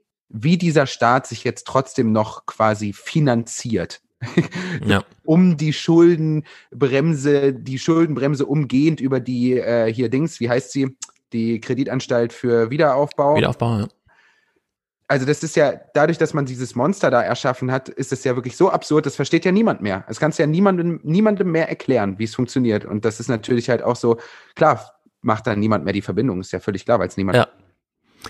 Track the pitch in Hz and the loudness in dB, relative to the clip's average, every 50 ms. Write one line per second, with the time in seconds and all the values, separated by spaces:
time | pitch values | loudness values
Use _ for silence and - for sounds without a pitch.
0 | _ _ _ _ _ _ - 110 107 160 180 170 180 170 147 156 139 123 - - | _ _ _ _ _ _ -10 -4 0 0 2 2 2 2 2 2 2 2 0 0
1 | 120 117 123 135 131 - 120 - - 123 113 - - - - 131 135 - - - | 2 2 2 2 0 -4 -10 -8 -6 -6 -6 -6 -6 -2 -2 -2 -2 0 -2 0
2 | 117 113 107 107 107 107 - - - - - - 110 110 107 104 107 104 101 - | 0 2 2 2 0 -2 -4 -12 -14 -10 -4 0 0 0 0 0 -4 -6 -8 -10
3 | - - - 160 151 135 120 117 113 - - - - 123 113 92 82 - - - | -8 -4 -2 0 2 2 2 0 -2 -4 -8 -12 -8 -4 -4 -4 -4 -6 -10 -16
4 | _ _ _ _ 120 - - 180 - - - 180 180 185 175 117 101 107 104 98 | _ _ _ _ -14 -4 0 0 0 0 -2 -10 -8 -8 -8 -6 -2 0 0 0
5 | - - _ _ _ 156 156 175 185 180 165 139 156 156 143 - - - 165 170 | 0 -4 _ _ _ 0 4 4 4 4 4 2 0 -2 -2 -2 0 4 6 8
6 | 170 170 175 151 156 156 156 151 147 - - - - _ - 123 143 127 127 139 | 8 6 6 4 0 -2 -2 -2 -4 -6 -12 -20 -20 _ -6 -2 0 2 2 2
7 | 151 170 160 139 135 147 143 143 139 139 131 117 110 127 131 131 - - 160 165 | 2 2 0 0 2 2 2 4 4 2 0 -2 -6 -8 -8 -4 0 0 2 2
8 | 165 156 147 120 131 143 151 131 143 - 147 156 143 123 127 131 147 165 160 - | 2 2 0 0 0 0 0 0 -2 0 0 0 0 0 2 2 2 2 2 0
9 | - 135 135 131 123 - 127 120 123 127 123 123 - 110 120 117 113 113 113 117 | -2 -2 -2 -2 -2 -2 -2 0 0 2 2 0 0 0 0 0 0 0 0 -2
10 | 123 113 120 135 160 160 - - 117 117 120 123 - - - 139 135 131 131 _ | -2 -2 0 0 -2 -2 -4 -4 -2 0 0 0 -2 -2 -4 -4 -4 -4 -4 _
11 | - - _ _ _ _ - 117 113 113 117 107 110 - 131 117 139 - 120 131 | -18 -20 _ _ _ _ -6 -4 -2 -2 -2 -4 -4 -4 -4 -4 -4 -4 -4 -6
12 | - - 131 120 120 120 - - - 120 117 117 113 113 139 151 160 147 127 135 | -4 -2 0 0 0 -2 -4 -4 -2 0 2 2 2 0 0 2 2 2 2 2
13 | 143 131 - - 143 143 151 147 - 135 120 - 120 117 117 104 107 - - _ | 0 0 0 0 2 2 2 2 2 0 0 -2 -2 -2 0 -2 -2 -4 -8 _
14 | _ _ _ _ _ _ _ _ _ _ _ _ _ _ _ _ _ _ _ _ | _ _ _ _ _ _ _ _ _ _ _ _ _ _ _ _ _ _ _ _
15 | _ - 139 131 127 135 151 - - 156 - 170 151 135 - - - _ - 147 | _ -2 -2 0 0 0 -2 -2 -4 -2 0 2 2 2 2 -2 -8 _ 0 2
16 | 151 160 160 - 160 151 - 151 139 127 127 123 127 120 - 120 127 165 202 - | 2 2 2 0 -2 -2 0 -2 -4 -4 -6 -8 -10 -8 -4 -2 0 0 0 0
17 | - 143 123 120 98 87 123 - - 135 123 - 127 127 131 135 - - - - | 2 2 2 2 2 0 -2 -2 -2 -2 -2 -2 -2 -4 -2 -4 -4 -6 -10 -10
18 | 135 - 135 - - 135 123 127 120 127 - - 175 190 - - - - 151 156 | -8 -6 -6 -4 -2 -2 -2 -2 -4 -6 0 2 2 2 2 0 -2 0 0 0
19 | 151 143 - - 139 - - 165 170 190 180 208 233 202 131 - - 104 92 98 | 0 0 -2 -4 -2 0 0 0 2 2 2 2 2 2 0 0 -2 -4 -4 -4
20 | - - 110 - 156 151 - - 160 147 151 175 202 196 190 175 165 175 165 156 | -6 -8 -6 -2 -2 0 0 0 0 2 2 2 4 2 2 2 0 -2 -4 -4
21 | - 143 160 196 220 214 208 190 196 180 160 160 160 - - - - - 135 117 | -4 -2 2 2 4 2 2 2 0 0 0 0 -2 -2 -4 -6 -2 0 0 0
22 | 101 98 95 98 113 110 - - 127 - - 139 123 117 107 104 - - 104 107 | 0 0 -2 -4 -6 -6 -4 -4 -4 -2 -2 0 2 2 2 0 -2 -4 -6 -4
23 | 107 113 104 - 117 - 123 110 - - 127 120 117 - 120 110 - 110 120 - | -2 -2 -4 -4 -4 -4 -4 -4 -2 -2 -2 0 0 0 0 0 0 0 -2 0
24 | - 120 117 - - - - - - _ _ - 160 156 131 - - - - _ | 2 0 0 0 -2 -10 -20 -20 -20 _ _ 2 2 2 2 2 -2 -12 -20 _
25 | _ _ _ _ - 123 110 107 - 123 104 101 104 110 107 95 69 95 95 98 | _ _ _ _ -2 -2 -2 -2 -2 -2 -2 0 2 2 0 0 0 -2 -4 -4
26 | - - 92 95 117 131 92 92 95 - - 90 - - 98 95 - - 120 107 | -4 -4 -2 -2 -2 -2 -2 -4 -6 -8 -8 -8 -6 -6 -8 -6 -2 0 0 0
27 | 92 - - - 95 98 90 123 - - _ _ _ _ _ _ _ _ _ _ | 0 -2 -4 -4 -2 0 2 2 2 0 _ _ _ _ _ _ _ _ _ _
28 | _ _ _ _ - - | _ _ _ _ -20 -20